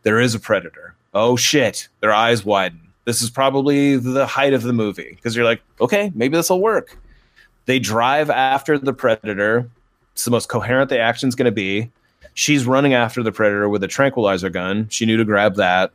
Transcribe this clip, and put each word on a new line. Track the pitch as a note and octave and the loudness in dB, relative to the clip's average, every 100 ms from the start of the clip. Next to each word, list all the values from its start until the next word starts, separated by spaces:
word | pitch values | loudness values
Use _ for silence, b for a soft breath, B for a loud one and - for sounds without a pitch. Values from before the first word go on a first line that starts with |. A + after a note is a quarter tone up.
There | A2 A2 | 0 2
is | B2 | 2
a | A#2 | -2
Predator. | - G2+ E2+ - E2 - _ | -2 -4 -4 -14 -20 -20 _
Oh | G2 A2+ | 0 2
shit, | B2 - D3 A2+ - - _ | 2 0 0 -2 -4 -14 _
their | G#2+ | 0
eyes | G#2+ A#2 A#2 | 2 2 0
widen. | G2+ G2 F#2 E2+ D#2+ _ | 0 0 0 -6 -20 _
This | - A#2 | -6 -4
is | A#2+ | -4
probably | - C3+ C#3 C3+ C#3+ C#3+ C3+ | -2 0 0 0 2 2 2
the | A#2+ C3 B2+ | 0 -2 -2
height | C3+ C#3 | 0 0
of | C3+ | 0
the | A#2 | 0
movie, | A#2 G#2+ F#2 C2 - | -2 -2 -6 -12 -12
'cause | A#2+ | -6
you're | A2+ | -2
like, | A#2 A#2 _ - | 0 0 _ -2
"Okay, | A#2+ G3+ G#3 | 0 0 -2
maybe | C#3 B2 E3 | -2 -2 0
this | E3 | 0
will | F#3 | 0
work." | G#3+ G#3 - - b b b b b _ | 0 -2 -4 -12 b b b b b _
They | - C3 | -2 -2
drive | G2+ A2 B2 C#3+ D3+ | 0 0 2 2 0
after | B2 C3 C3+ - D3 | 2 2 0 0 -2
the | C3+ | -2
Predator, | A#2 B2+ A2 A2 G2+ G#2 A#2 A#2+ - _ _ _ - | -2 0 0 -2 -2 0 0 -2 -12 _ _ _ -8
it's | |
the | - | -2
most | A#2 - | 0 0
coherent | A#2+ G#2 B2+ C3+ | -4 0 0 2
the | B2+ | 0
action's | A2+ A#2 C3+ | 0 0 -2
gonna | B2 B2 | 0 0
be. | G#2 G2 G2+ A#2 _ b b b | 0 -2 -4 -6 _ b b b
She's | - - D3 A#2+ | -4 0 0 2
running | C3 C#3+ | 2 4
after | B2+ A2+ B2+ | 2 2 -2
the | A2+ | -4
Predator | G2 G#2+ G2+ G#2 | 0 0 2 0
with | G#2 | -2
a | F#2+ | -2
tranquilizer | - C#3 B2+ G#2 F#2+ F#2 | 0 0 0 0 0 -2
gun. | F2+ F#2 G2+ G#2+ | -6 -4 -4 -4
She | - A2+ | -2 0
knew | A2 | 2
to | |
grab | G#2+ G#2 G#2 G2 | 2 2 2 2
that, | F#2 F2+ F#2+ | 2 2 0